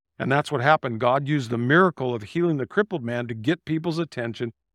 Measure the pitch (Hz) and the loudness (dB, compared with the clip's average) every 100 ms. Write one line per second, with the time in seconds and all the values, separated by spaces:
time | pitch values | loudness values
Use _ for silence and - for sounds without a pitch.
0 | _ - 123 143 - 139 139 156 131 110 | _ -6 0 2 2 2 4 4 2 0
1 | 123 139 139 147 113 117 123 165 185 - | 0 0 0 -2 -2 -2 4 6 4 2
2 | 127 117 104 165 175 143 120 202 214 170 | -4 -4 -4 -2 0 0 -2 -2 0 -2
3 | 117 120 120 110 113 170 - 160 170 160 | -4 -4 -6 -4 -2 -2 -2 -4 -2 -4
4 | 160 127 117 - 117 - _ | -6 -6 -6 -4 -8 -8 _